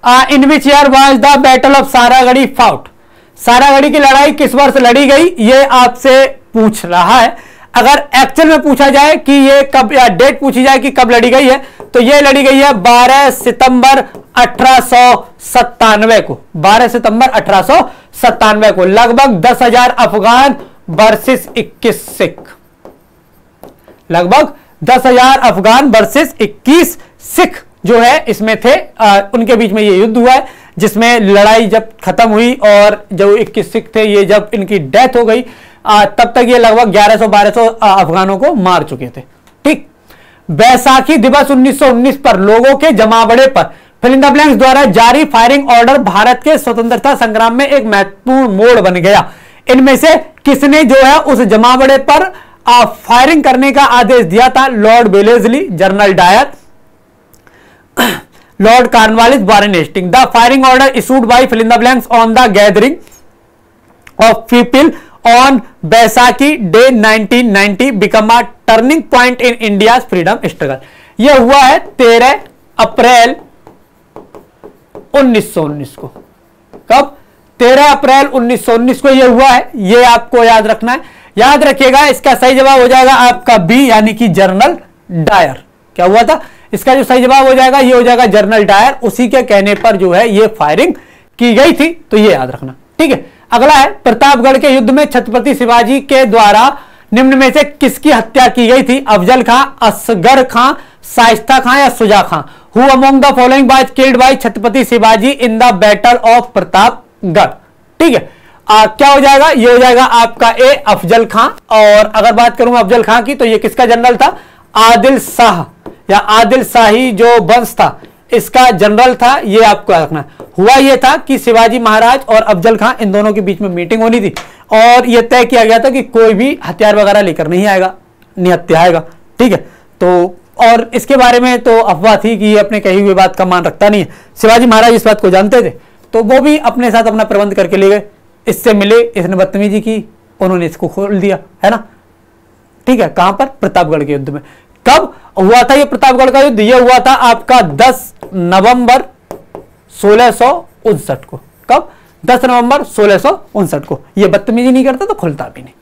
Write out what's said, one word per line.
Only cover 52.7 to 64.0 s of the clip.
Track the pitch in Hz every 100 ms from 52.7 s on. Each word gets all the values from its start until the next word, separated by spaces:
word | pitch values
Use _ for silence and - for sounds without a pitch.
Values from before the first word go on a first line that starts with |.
| 240
फायरिंग | 233 - - 240 269 320
करने | 277 254 277
का | 262
आदेश | 277 247 247 254
दिया | 185 190 254
था? | 254 269
लॉर्ड | 240 208 233 233
वेलेस्ली, | 196 208 240 208 254 359
जनरल | 170 190 196 202
डायर, | 190 175 202 277 - _ _ _ _ _ _ _ _ _ _ _ _ _ - 240 180 - _ _ _
लॉर्ड | 202 240 233
कॉर्नवालिस, | 233 220 220 233 269
वारेन | 190 214 208
हेस्टिंग्स। | 185 156 - 180 247
The | 254
firing | 233 240 269
order | 262 254 269
issued | 262 - 262
by | 214 247 254
fill | 226
in | 226
the | 233
blanks | 240 262 -
on | 233 226
the | 226 247
gathering | 196 208 202 240 330 - _ _ _ _ _ _ _ _ _